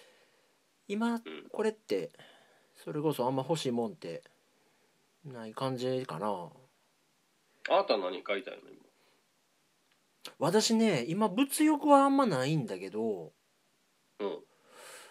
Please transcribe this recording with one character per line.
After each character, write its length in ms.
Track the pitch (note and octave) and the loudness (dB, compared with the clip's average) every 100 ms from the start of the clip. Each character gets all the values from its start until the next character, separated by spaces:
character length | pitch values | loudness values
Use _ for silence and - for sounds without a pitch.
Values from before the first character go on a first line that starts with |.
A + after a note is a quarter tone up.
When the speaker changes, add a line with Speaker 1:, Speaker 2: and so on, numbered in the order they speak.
| - _ _ _ _ _ _ _ - | -20 _ _ _ _ _ _ _ -8
Speaker 1:
今、 280 | G#3 A#3 A#3 | -4 -2 -4
Speaker 2:
う 20 | |
ん。 320 | - - - | -8 -16 -10
Speaker 1:
こ 120 | - | -4
れ 80 | A3 | -4
っ 20 | |
て、 380 | A3 - F#2+ - - - - _ _ _ - | -4 -4 -4 -4 -12 -20 -20 _ _ _ -16
そ 180 | - | -8
れ 80 | D3+ | -2
こ 100 | D3+ | -2
そ 140 | C#3 B2 | 0 0
あ 40 | |
ん 60 | C3+ | 0
ま 80 | |
欲 140 | C3 D#3+ | 0 -2
し 80 | C3+ | -2
い 60 | |
も 180 | A#2+ A2+ | -2 -2
ん 40 | |
っ 20 | F2 | -6
て 280 | E2+ D#2 - _ _ _ _ _ _ _ _ _ D3+ | -12 -12 -14 _ _ _ _ _ _ _ _ _ -16
な 200 | B2 A2 | -12 -12
い 80 | |
感 220 | A2 C3 B2+ | -6 -6 -4
じ 300 | B2+ B2+ B2+ | -2 -4 -6
か 140 | D#2 | -4
な。 320 | G#2 F#2+ E2+ - - _ _ _ _ _ _ _ _ _ - | -4 -4 -8 -16 -20 _ _ _ _ _ _ _ _ _ 2
Speaker 2:
あ 60 | F3 | 2
な 60 | |
た 120 | G3 A2 | 4 0
は 40 | |
何 240 | F#2 F#2 | -2 -4
買 160 | G2 G2+ | -4 -6
い 40 | |
た 80 | - | -6
い 20 | F#2 | -14
の、 60 | - | -18
今？ 160 | - - _ _ _ _ _ _ _ _ _ _ _ _ _ - - | -20 -20 _ _ _ _ _ _ _ _ _ _ _ _ _ -18 -4
Speaker 1:
私 360 | C#3+ G#3 A3 A3 | 2 2 4 4
ね、 280 | A3+ D3+ A#2+ | 4 2 0
今 200 | F#3 G#3+ | 0 0
物 380 | F#3+ C#4 - D#4 | 2 0 2 4
欲 220 | D4+ D4+ | 4 6
は 180 | C#4 C#4 | 8 8
あ 20 | |
ん 80 | C#4 | 4
ま 100 | C4 | 4
な 180 | C3+ C3 | 2 2
い 100 | D#3 | 0
ん 100 | A2 | 0
だ 140 | F#2+ | -6
け 100 | F#2+ | -6
ど、 440 | G#2 A2+ F#2+ D#2 - _ _ _ _ _ _ _ - | -4 -2 -4 -8 -18 _ _ _ _ _ _ _ -8
Speaker 2:
う 60 | G2+ | -8
ん。 200 | D2+ - _ _ - - - - | -8 -12 _ _ -20 -20 -20 -20